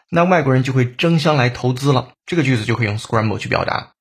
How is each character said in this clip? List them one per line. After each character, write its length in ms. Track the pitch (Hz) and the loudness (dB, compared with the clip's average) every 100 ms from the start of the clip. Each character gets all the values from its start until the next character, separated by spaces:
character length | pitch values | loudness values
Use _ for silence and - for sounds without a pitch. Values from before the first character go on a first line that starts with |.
| _ | _
那 140 | 165 | 0
外 180 | 175 180 | 2 2
国 120 | 139 | 2
人 80 | 131 | 2
就 100 | 127 | 2
会 180 | 131 123 | 0 0
争 280 | - 170 165 | 0 0 2
相 180 | 156 147 | 2 2
来 140 | 123 | 0
投 220 | 123 123 | 0 -2
资 200 | 127 139 | 0 0
了， 200 | 127 123 _ - | 0 -2 _ -4
这 100 | 175 | 0
个 60 | |
句 140 | 131 123 | 0 0
子 80 | |
就 120 | 110 113 | 0 -2
可 80 | |
以 20 | 110 | -2
用 100 | 107 | -4
scramble 420 | - 113 107 95 | -2 0 0 -4
去 100 | - | -2
表 160 | - | -2
达。 280 | - - - _ | -2 -4 -8 _